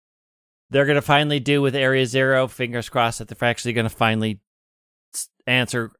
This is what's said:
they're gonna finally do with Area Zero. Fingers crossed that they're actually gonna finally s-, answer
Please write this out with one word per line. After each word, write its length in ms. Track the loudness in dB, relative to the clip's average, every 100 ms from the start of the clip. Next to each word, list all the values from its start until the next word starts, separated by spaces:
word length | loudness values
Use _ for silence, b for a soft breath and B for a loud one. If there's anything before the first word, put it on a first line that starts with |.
| _ _ _ _ _ _ _
they're 160 | 0
gonna 160 | 2 2
finally 400 | 2 2 2 -2
do 220 | 0 0
with 120 | 0
Area 300 | 0 0 2
Zero. 440 | 0 0 2 2 0
Fingers 420 | -4 -6 -6 -4
crossed 300 | 0 0 -2
that 80 | -12
they're 200 | -4 -2
actually 240 | -2 -2
gonna 160 | -2 -2
finally 520 | 0 0 2 -2 -6 _ _ _ _ _ _ _
s-, 160 | -14 -14 _ -2
answer 440 | 0 0 -4 -6 -10